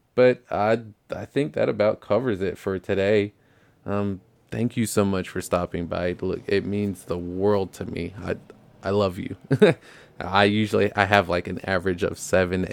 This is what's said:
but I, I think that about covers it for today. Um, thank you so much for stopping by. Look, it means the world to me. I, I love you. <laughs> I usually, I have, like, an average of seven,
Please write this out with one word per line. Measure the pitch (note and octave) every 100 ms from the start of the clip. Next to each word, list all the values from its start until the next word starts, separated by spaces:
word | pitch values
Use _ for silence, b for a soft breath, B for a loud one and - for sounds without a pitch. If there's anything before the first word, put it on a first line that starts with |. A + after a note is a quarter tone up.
| _ -
but | B2+ B2 _
I, | F#2 G#2 A#2 A2 - - -
I | G#2
think | C3 D3
that | - A#2+
about | A2 G#2 -
covers | - G#2+ C3 F#2+
it | F#2 -
for | G2+ F#2+
today. | - G2 G2 G#2+ G2+ b b b b b -
Um, | G2+ G2+ F#2+ - _ _
thank | A2+ A#2+ A#2+
you | A2
so | - G2
much | F#2+ F2+
for | -
stopping | - F2+ F2 F2 E2+
by. | F2 F2+ F2+
Look, | F#2 - -
it | G2+ F#2+
means | G2+ G2+ F#2+ -
the | F2
world | F2 F2+ G2+ G2+ F#2
to | - F2+
me. | E2+ F2 F#2
I, | F2+ F#2+ - - - -
I | G2
love | G2+ G2 F2+
you. | F#2 - -
<laughs> | C#3 F#3+ C#3+ B B B -
I | F2+ G2
usually, | G#2 G#2 G#2+ G#2 G2+
I | G#2 G2
have, | G2+ F2
like, | F2+ F#2
an | F#2
average | - F#2 F#2 F2+
of | F2+ -
seven, | - F#2 F2+ F#2 F2+